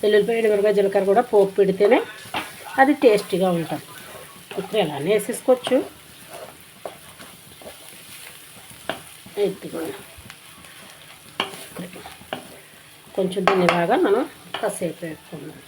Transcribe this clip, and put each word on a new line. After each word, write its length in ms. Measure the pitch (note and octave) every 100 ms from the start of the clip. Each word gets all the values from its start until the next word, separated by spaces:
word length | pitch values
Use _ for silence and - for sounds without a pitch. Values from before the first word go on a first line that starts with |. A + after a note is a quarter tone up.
వెల్లుల్లిపాయ, 360 | G#3 G#3 G3 A3+
ఎండుమిరపకాయ, 340 | A3 G#3 G#3 G3+
జీలకర్ర 280 | G3 G3 F#3+
కూడా 120 | G3+ B3
పోపు 180 | G#3 G3 G3+
పెడితేనే 400 | F#3+ F#3 G3+ C#4 - - - - - - - -
అది 100 | C4+ D4
టేస్టీగా 460 | B3+ G#3 - F3+ F#3 F3
ఉంటుంది. 280 | D#3+ D#3 - - - - - - - -
ఉక్కురు 200 | F3+ G#3 E3
ఎలానే 260 | C#3 D#3 G#3+
వేసేసుకోవచ్చు. 640 | G#3 G#3 - B3+ - B3+ G4 - - - - - - - - - - - - - - - - - - - - - - - - - - - - - - - - - - - G3
ఇదిగోండి. 480 | F#3 D#3+ E3 E3 - - - - - - - - - - - - - - - - - - - F3+ - - - - - - - - - - - - -
కొంచెం 240 | F#3 F#3+ F#3
దీన్ని 180 | F#3+ F3
ఇలాగా 280 | F3 E3+ B3+ C#4+
మనం 160 | G#3+ D#4 - - -
కాసేపు 420 | G#3 - F3 D3+ E3
వేపుకుందాం. 540 | D3+ - D#3 D3 D#3+